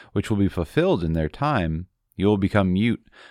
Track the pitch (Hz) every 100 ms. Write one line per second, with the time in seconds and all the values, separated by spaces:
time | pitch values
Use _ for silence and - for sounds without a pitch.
0 | - 110 - 104 98 - 82 - 180 139
1 | 82 80 78 - 147 131 82 80 90 _
2 | _ - 98 104 95 107 95 92 117 110
3 | _ - -